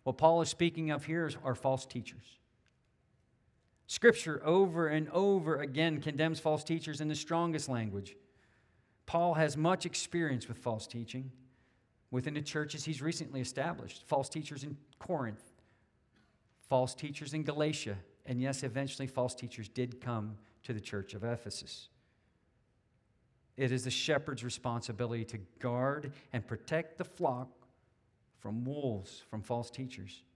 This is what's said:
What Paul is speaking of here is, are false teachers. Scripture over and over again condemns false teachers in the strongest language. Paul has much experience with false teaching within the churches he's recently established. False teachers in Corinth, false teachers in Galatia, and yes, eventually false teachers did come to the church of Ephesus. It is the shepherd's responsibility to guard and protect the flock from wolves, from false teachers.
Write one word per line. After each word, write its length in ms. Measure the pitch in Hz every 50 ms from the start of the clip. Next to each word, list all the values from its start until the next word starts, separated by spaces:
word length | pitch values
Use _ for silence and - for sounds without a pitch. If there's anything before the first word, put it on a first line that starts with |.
What 180 | _ 135 123 -
Paul 220 | 156 160 165 170
is 80 | 160 165
speaking 420 | - - 170 170 - 160 160 156
of 140 | 151 147 147
here 200 | 156 160 170 165
is, 100 | 147 139 135 -
are 120 | 135 120
false 300 | - - 135 135 131 -
teachers. 520 | - - 123 107 - - 113 - - - _ _ _ _ _ _ _ _ _ _ _ _ _ _ _ _ _ _ _ _ _ _ _ _ _ _ _ _ _ _
Scripture 520 | - - - - 240 226 - - 160 151 151 151
over 420 | 151 170 190 196 185 160 170 165
and 220 | 151 151 156 156 151
over 480 | - 175 202 202 196 190 156 160 156
again 420 | 139 143 139 127 151 160 165 156 147
condemns 400 | 143 156 139 139 156 160 160 151
false 240 | - 160 151 147 -
teachers 380 | - 165 165 160 165 151 147
in 60 | 156
the 80 | 151 151
strongest 520 | 147 - - 165 165 170 170 160 151 147
language. 480 | 135 127 117 113 107 98 98 95 - - - _ _ _ _ _ _ _ _ _ _ _ _ _ _ _ _ _
Paul 260 | - - 170 175 175 160
has 240 | 156 160 147 -
much 280 | 151 156 170 190 185 -
experience 600 | 180 - - - - - 170 165 151 131 117 -
with 120 | - 117 -
false 260 | - 123 113 107 -
teaching 460 | - - 120 117 110 - 127 135 131 - - - - _ _ _ _ _ _ _ _ _ _ _ _
within 240 | 131 123 123 151 147
the 60 | 151 147
churches 420 | 147 - 156 151 147 - 151 -
he's 160 | 156 156 123
recently 400 | 135 160 160 - 151 131 139 135
established. 640 | 127 127 - 139 135 170 170 139 110 101 - - -
False 220 | - 151 139 135 -
teachers 340 | - 160 151 - 151 135 139
in 140 | 147 147 - - _ - _
Corinth, 540 | - - 180 151 127 110 107 - - - - - _ _ _ _ _ _ _ _ _ _ _ _ _ _ _ _ _ _ _ _
false 320 | - - 139 127 127 131 -
teachers 400 | - - 151 147 - 156 143 147
in 100 | 156 151
Galatia, 540 | 151 139 151 151 156 156 151 - 113 101 95 92 - - _ _
and 120 | - 127 123
yes, 220 | 127 135 139 135
eventually 460 | - 127 110 135 139 135 - - 139
false 260 | 131 - 131 127 123 -
teachers 360 | - 123 117 - - 107 95
did 300 | - 127 123 127 123 -
come 380 | - 127 120 110 104 107 107 101 - - _ _
to 120 | - - 120
the 60 | 107
church 360 | - - - 101 95 - -
of 80 | 104 113
Ephesus. 640 | 117 120 - - 101 - - - - - - - - _ _ _ _ _ _ _ _ _ _ _ _ _ _ _ _ _ _ _ _ _ _ _ _ _ _ _ _ _ _ _ _ _
It 140 | - 135 120
is 140 | 127 127 -
the 60 | 127
shepherd's 520 | - - - - 151 139 147 - 135 110 117
responsibility 840 | 123 - - - 127 117 117 - - 113 98 123 113 117 117 110
to 140 | - - 107 95 - _
guard 560 | - - 123 120 123 127 139 143 147 147 143 143 - - -
and 140 | - 120 101
protect 540 | - 117 107 - - 160 160 165 160 - -
the 60 | 175
flock 440 | - - - 175 143 127 123 131 - - _ - _ _ _ _ _ _ _ _ _ _ _ _ _ _ _
from 240 | - 104 107 117 120
wolves, 600 | 131 143 147 143 127 113 98 95 - - - - -
from 120 | - 110
false 300 | 104 - 120 120 117 -
teachers. 500 | - - 131 127 - 104 98 98 - - _ _ _